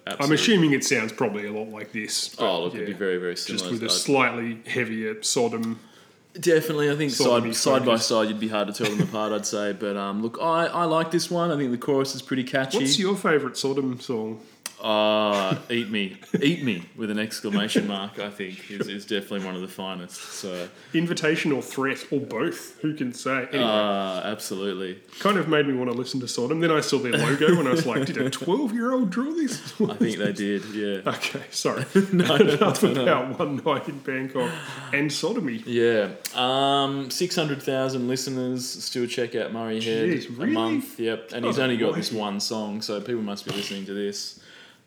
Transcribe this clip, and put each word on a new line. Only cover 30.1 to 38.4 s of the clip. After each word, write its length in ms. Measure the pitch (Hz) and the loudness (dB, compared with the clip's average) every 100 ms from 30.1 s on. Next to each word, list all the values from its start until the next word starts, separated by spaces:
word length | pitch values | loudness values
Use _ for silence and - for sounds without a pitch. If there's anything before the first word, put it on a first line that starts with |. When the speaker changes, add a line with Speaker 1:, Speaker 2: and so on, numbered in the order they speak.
| 95 | 2
Speaker 1:
they 160 | 104 | 0
did, 300 | 101 101 98 104 | 0 0 -2 -4
yeah. 440 | 107 104 98 135 | -4 -2 -2 -2
Speaker 2:
Okay, 320 | 117 - - - | -2 -4 -6 -8
sorry. 340 | - 143 123 139 | -4 -2 -2 2
Speaker 1:
<laughs> 60 | 196 196 | 2 4
No, 260 | 180 - 143 | 4 4 8
no, 80 | 170 147 | 8 8
Speaker 2:
Enough 280 | 196 - | 4 4
Speaker 1:
no, 100 | 208 | 2
no. 80 | 135 | 4
Speaker 2:
about 360 | 175 143 127 123 | 4 4 0 -2
One 220 | 151 131 156 | -2 -2 0
Night 220 | 135 - | -2 -2
in 100 | 139 | -8
Bangkok 520 | - 131 131 131 131 156 - - - | -6 -4 -4 -2 -2 -4 -10 -12 -2
and 180 | 143 151 | 0 0
sodomy. 520 | - 160 233 143 113 120 | 0 -2 0 -2 -4 0
Speaker 1:
Yeah. 440 | 120 117 110 98 - - - | 4 6 4 2 -2 -8 -2
Um, 720 | 127 131 139 139 139 139 135 | 2 4 4 4 2 -2 -4
six 260 | - 180 175 | -2 -2 0
hundred 280 | 151 135 | 0 -2
thousand 440 | 139 131 131 131 123 | 0 0 0 0 0
listeners 600 | 131 - 127 | -2 -2 -4